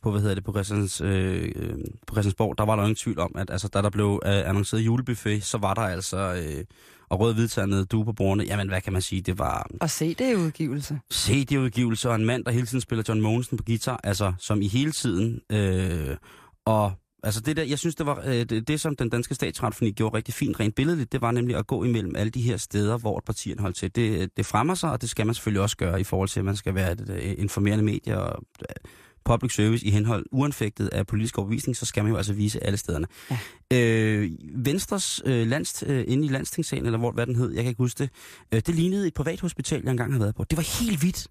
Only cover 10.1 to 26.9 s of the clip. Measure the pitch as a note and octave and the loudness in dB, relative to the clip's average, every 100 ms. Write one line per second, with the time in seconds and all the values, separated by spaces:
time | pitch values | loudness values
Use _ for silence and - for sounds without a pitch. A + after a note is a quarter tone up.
10.1 | - C4 A3+ E3 - D#3 C#3 C#3 D3 - | 0 2 2 2 0 -4 -2 -4 -8 -4
11.1 | - - C3 C3+ C#3 C3 A#2+ B2 A2+ B2+ | -2 2 2 4 2 2 2 2 2 2
12.1 | A2+ A2 B2+ - A#2+ A#2+ B2+ - A#2 A2 | 2 2 2 2 0 2 -2 -2 -2 2
13.1 | A2 G#2+ A2+ B2 A#2 - A2+ - B2 - | 2 4 2 0 -4 0 0 0 -2 0
14.1 | F#2+ G2+ F2+ - G#2 G2+ A2 D3+ D3+ B2 | 2 2 0 0 0 2 2 2 0 0
15.1 | F2 A2 A#2 - G#2+ G2 F#2 F#2 F2 C#2+ | 2 0 -2 -2 2 2 2 2 0 -2
16.1 | C#2 - - - _ - A2 G#2 F#2+ _ | -6 -10 -20 -20 _ 0 2 2 -2 _
17.1 | _ - A2 A2+ D#3 D3 C#3+ E3+ D#3 D3 | _ -4 -2 -2 -2 -2 -2 -2 -2 -2
18.1 | C#3 C3+ B2 A#2 A2+ A2+ D3+ D#3+ C#3+ A#2+ | -2 0 0 0 -2 0 0 0 0 0
19.1 | A#2 A#2+ C#3 - - A2+ A2 A#2 G2+ A2 | 0 -2 -2 -4 -2 -4 0 -2 2 0
20.1 | G#2+ - - D3 - G#2+ A2 C#3 E3+ B2 | 0 -4 -2 -2 0 0 2 0 2 0
21.1 | C3+ A#2+ A#2+ A#2+ B2 - B2 A2 A#2 F#2+ | 0 0 0 0 -2 -2 0 2 0 0
22.1 | - G#2+ B2+ A#2 A2 - G2+ G#2 A#2 A2+ | -2 -2 0 0 -2 -2 0 2 0 0
23.1 | - - A2 - - G2 E2+ G2 - A2+ | -4 -4 -6 -4 -4 -4 -2 -4 0 2
24.1 | G#2+ F#2 - G#2+ G#2+ C3 F#3 E3 B2 A#2 | 2 -2 -2 0 2 2 0 0 -2 -4
25.1 | - A2 A#2 - G2 G2+ - F#2 F#2 F#2+ | -2 0 0 0 2 2 0 0 0 0
26.1 | F#2 F#2+ - G2 G2 - F#2+ F#2 | 0 0 0 -2 -2 -2 0 0